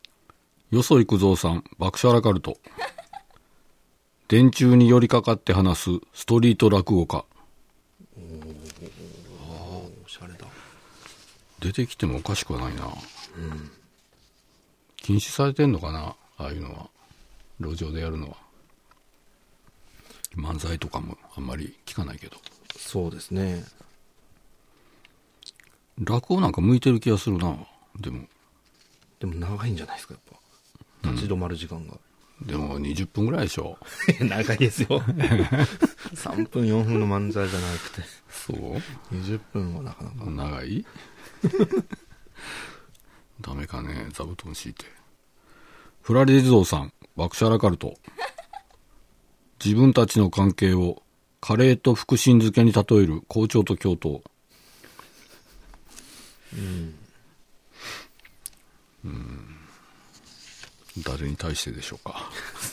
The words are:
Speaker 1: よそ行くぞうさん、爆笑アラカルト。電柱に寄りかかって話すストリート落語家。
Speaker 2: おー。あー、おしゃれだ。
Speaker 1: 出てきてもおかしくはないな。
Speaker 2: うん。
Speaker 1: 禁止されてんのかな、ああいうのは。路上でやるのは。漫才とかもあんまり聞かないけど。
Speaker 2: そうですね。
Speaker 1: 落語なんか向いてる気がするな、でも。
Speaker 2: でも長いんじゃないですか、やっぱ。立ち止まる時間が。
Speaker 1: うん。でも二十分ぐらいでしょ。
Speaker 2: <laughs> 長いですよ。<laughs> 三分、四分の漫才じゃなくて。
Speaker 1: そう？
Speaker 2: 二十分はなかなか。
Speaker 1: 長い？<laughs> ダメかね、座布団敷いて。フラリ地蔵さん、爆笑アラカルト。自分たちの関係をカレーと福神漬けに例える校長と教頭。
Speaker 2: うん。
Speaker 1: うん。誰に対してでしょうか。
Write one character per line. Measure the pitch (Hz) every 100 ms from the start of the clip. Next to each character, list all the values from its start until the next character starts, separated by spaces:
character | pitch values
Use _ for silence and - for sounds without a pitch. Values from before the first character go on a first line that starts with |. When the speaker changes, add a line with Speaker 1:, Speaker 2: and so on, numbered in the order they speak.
| - _ _ _ _ _ -
Speaker 1:
よ | 113
そ | - 139
行 | 110
く | 104
ぞ | 98
う | 92
さ | 85
ん、 | 85 - -
爆 | 92 -
笑 | 123
ア | 120
ラ |
カ | 110
ル | 92
ト。 | - - - - 539 - - - _ _ _ _ _ _ _ _ _ _ -
電 | 110 127
柱 | - 123 123
に | 120
寄 | 123
り | 120
か | 120
か | 113
っ | 110
て | -
話 | 92 92 85
す | - 87 -
ス | - -
ト | 117
リ | 120
ー | 107
ト | 107
落 | 98 87
語 | 95 82
家。 | 71 - _ _ _ _ _ _ _ 185 -
Speaker 2:
お |
ー。 | 85 78 78 76 78 - 82 85 85 85 - -
あ | 76
ー、 | 82 87 90 87 90
お | 92
し | -
ゃ | 87
れ |
だ。 | 87 69 - - - _ - - - - _ _ -
Speaker 1:
出 | 90
て | 98 120
き | -
て | 85
も | 65
お |
か | - 98
し |
く | -
は | 62
な | 64
い | 62
な。 | 62
Speaker 2:
う | - - - - 85
ん。 | 80 76 76 - _ _ _ _ _ _ _ _ _ _ _ _
Speaker 1:
禁 | - 104
止 | -
さ | - 139
れ |
て | 135
ん | 143
の | 92
か | 80
な、 | 80 78 - _ -
あ |
あ | 69
い | 76
う |
の | -
は。 | - - _ _ _ - - - -
路 | 78
上 | 82 80
で | 80
や | 82
る | 78
の | 71
は。 | - _ _ _ _ _ _ _ _ _ _ _ _ _ _ _ - - - - 87
漫 | 76 80
才 | 82 82
と | 80
か | 85
も | 80 - -
あ | -
ん | 69
ま | 80
り | 76 - -
聞 | -
か |
な | 73
い | 73
け | 80
ど。 | - - _ - -
Speaker 2:
そ | - 98 85
う |
で | 80
す | -
ね。 | 92 95 87 - - - _ _ _ _ _ _ _ _ _ _ _ _ _ _ _ - - _ _ _ -
Speaker 1:
落 | 104 120 -
語 | 180
な | 185
ん |
か | -
向 | 92 123
い |
て | 135
る | 117
気 | 123
が | 101
す | -
る | 92
な、 | 87 67 - _ _ 101
で | 98
も。 | 62 - _ _ _ _ _ _ _ _ _
Speaker 2:
で | 95
も |
長 | 82 87 104 117
い |
ん | 87
じ |
ゃ | 78
な |
い | -
で |
す | -
か、 |
や | -
っ | _ _ _ _ _ _ - _
ぱ。 | -
立 | 62 101
ち |
止 | 92
ま | 90
る | 82
時 | 85
間 | 82 78
が。 | - _ _ _ -
Speaker 1:
う |
ん。 | 135
で | 73
も | 73 71
二 | 71
十 | 78 95
分 | - 113
ぐ |
ら | 165
い | 104
で |
し | -
ょ。 | 80 - - -
Speaker 2:
<laughs> | - 165
長 | 120 101 -
い | 107
で | 123
す | -
よ。 | 110 143 110 180 - 113 - 131
<laughs> | 151 190 - - -
三 | 165 - -
分、 | - - 117
四 | 110
分 | 110 110
の | 104
漫 | 101 104
才 | 107 95
じ | 92
ゃ |
な | 90 85
く | -
て。 | - 82 - _
Speaker 1:
そ | - -
う？ | - - - 170 131 -
Speaker 2:
二 | 92
十 | 95 107 -
分 | 101 90 85
は |
な | 71
か | -
な | 85
か。 | - -
Speaker 1:
長 | 73 71 -
い？ | 64 113 - - - - - -
<laughs> | - 381 - 381 - - _ - - - - - - - - - _ _ _ -
ダ | -
メ | 67 73
か | 127
ね、 | - - -
座 | -
布 | 82 90
団 | 90
敷 | - -
い |
て。 | - - - _ _ _ _ _ - - - - _
フ | -
ラ | 120
リ | 135 135
地 | 127
蔵 | 117
さ | 92 78
ん、 | 69 - - -
爆 | 85 -
笑 | 113
ア | 110
ラ |
カ | 104
ル | 85
ト。 | - - - - 539 - - - _ _ _ - _ _ _ _ _ -
自 | 104 104
分 | 135
た | 127 113
ち | 113
の | 95
関 | - 98
係 | 90 98
を | 92 90 - _ _ _ _
カ | - 107
レ | 131
ー | 123
と | 135
福 | 113 - 123
神 | 131 120
漬 | 110
け | 120
に | 117
例 | 107 98 107
え | 92
る | 78 -
校 | 113 107
長 | 113
と | 98 98
教 | 98 85
頭。 | 78 71 - _ _ _ _ _ - - - _ - - _ - - - - - - - - - -
Speaker 2:
う | -
ん。 | 98 92 80 76 - _ _ _ _ _ _ - - - - _ - _ - - _ _ _ _
Speaker 1:
う | -
ん。 | 57 57 67 52 78 - - _ _ _ - _ - - - - _ _ -
誰 | 80 67 71
に | 73
対 | 85 73
し |
て | -
で | 57
し | -
ょ | -
う |
か。 | - - - - - - -